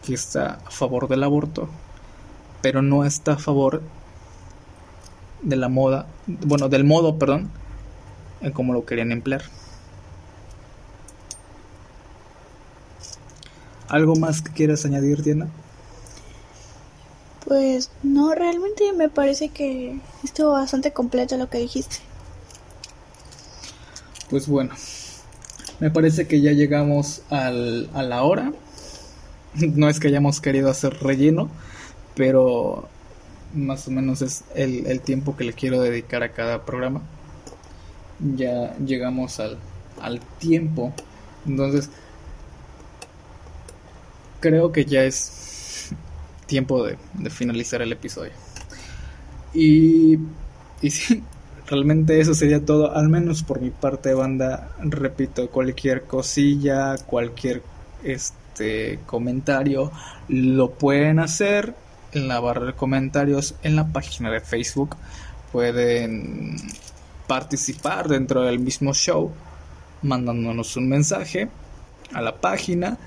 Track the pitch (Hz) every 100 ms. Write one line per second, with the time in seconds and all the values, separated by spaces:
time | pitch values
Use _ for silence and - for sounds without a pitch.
0 | - 127 - 139 139 - - - 131 123
1 | 131 131 143 147 151 156 156 - - -
2 | - - - - - - 131 131 139 139
3 | 143 143 - 147 151 143 135 156 160 -
4 | - - - - - - - - - -
5 | - - - - 247 131 127 127 131 135
6 | - - - 170 156 143 135 135 139 156
7 | 165 156 139 139 98 - - - - -
8 | - - - - 120 135 127 123 117 117
9 | 117 117 127 135 - - - - - -
10 | - - - - - - - - - -
11 | - - - - - - - - - -
12 | - - - - - - - - - -
13 | - - - - - - - - - 147
14 | 156 160 160 156 - - 151 151 147 139
15 | 139 143 151 151 165 - - - - -
16 | - - - - - - - - - -
17 | - - - - - 277 269 254 254 -
18 | 277 277 302 320 349 339 381 415 415 381
19 | 311 302 277 277 302 - 285 262 247 269
20 | - - 277 - 302 277 269 269 277 285
21 | 240 247 247 262 254 247 240 262 - -
22 | - - - - - - - - - -
23 | - - - - - - - - - -
24 | - - - 139 139 139 127 - - -
25 | - - - - - - - - 156 160
26 | 160 160 160 151 147 147 147 147 147 143
27 | 143 - - 147 127 123 120 117 110 147
28 | 131 120 135 202 254 302 - - - -
29 | - - - - - 143 160 151 151 151
30 | 151 143 143 143 - 135 135 131 139 131
31 | 135 135 147 160 202 - - - - -
32 | - - 131 131 127 120 - 50 - -
33 | - - - - - 156 139 135 - 131
34 | 135 131 127 - - - 135 127 - 127
35 | - 135 143 143 120 113 131 127 123 117
36 | - 123 117 - 113 117 - 127 127 143
37 | 156 - - - - - - - - -
38 | - - 147 131 127 123 120 - 139 131
39 | 127 127 127 - 107 120 - - - -
40 | - 120 - - 160 165 160 156 123 147
41 | - - - - - 135 139 143 143 -
42 | - - - - - - - - - -
43 | - - - - - - - - - -
44 | - - - - 170 160 170 160 139 139
45 | 131 131 - - - - - - - -
46 | - - - - - 135 127 131 107 -
47 | - - 113 - 123 117 120 120 117 117
48 | - - 82 - - - - - - -
49 | - - - - - 160 156 151 160 165
50 | 160 160 160 156 - - - - 143 -
51 | - 220 - - - - - 143 143 156
52 | 156 156 156 156 151 147 147 151 151 156
53 | 151 165 170 156 - 131 127 - 139 135
54 | 135 131 135 131 131 131 - - 156 143
55 | 139 - 135 - 123 135 131 127 135 131
56 | 131 131 131 - 143 143 143 135 135 135
57 | - 127 120 117 127 123 - - - -
58 | - 127 - - - - 110 110 110 104
59 | - 117 120 127 139 135 143 135 143 -
60 | - - - 131 127 131 123 - 143 139
61 | 151 156 165 160 202 208 214 240 - -
62 | - 147 131 123 120 120 123 127 131 135
63 | 131 143 143 139 143 - 156 156 156 147
64 | 139 - 117 113 - 117 120 - 143 -
65 | - - - - - 123 120 120 120 120
66 | 117 110 - - 104 - - - - -
67 | - - - 131 - 139 - 131 143 185
68 | 175 139 131 127 127 123 127 - 139 135
69 | - 165 170 - - - - - - -
70 | 143 127 123 120 117 117 117 - 127 139
71 | 151 196 180 185 220 - - - - -
72 | - 247 113 - 185 190 - 175 180 240